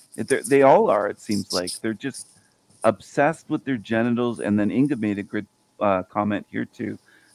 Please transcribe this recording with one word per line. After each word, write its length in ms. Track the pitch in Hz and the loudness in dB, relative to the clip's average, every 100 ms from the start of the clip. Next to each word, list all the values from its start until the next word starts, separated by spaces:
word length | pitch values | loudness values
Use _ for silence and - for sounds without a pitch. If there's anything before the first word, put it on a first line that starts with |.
| _ - | _ -10
It, 140 | 110 | -2
they're, 140 | 127 | -2
they 180 | 127 139 | 2 6
all 260 | 135 170 220 | 8 6 4
are, 180 | 104 101 | 0 -2
it 120 | 101 | -6
seems 320 | - 104 - | -4 -4 -2
like. 220 | 95 90 - | -4 -4 -6
They're 120 | 110 | -6
just 340 | 104 139 - - _ _ _ _ _ | -6 -8 -10 -16 _ _ _ _ _
obsessed 680 | 110 104 - - 143 156 - | 0 0 -4 0 0 0 -6
with 160 | 151 - | -6 -4
their 120 | 127 | -6
genitals, 600 | 95 113 120 117 123 107 | -2 0 0 0 -2 -2
and 200 | 64 104 | 0 0
then 120 | 104 | 2
Inga 240 | 101 139 127 | 2 0 0
made 220 | 107 101 | -2 -4
a 40 | |
good, 240 | 101 107 101 _ _ - | -6 -8 -10 _ _ -2
uh, 220 | 104 92 | 0 0
comment 420 | 90 107 104 104 - | -2 -4 -2 -4 -6
here 160 | 110 - | -8 -8
too, 320 | - 107 104 _ _ _ | -8 -10 -10 _ _ _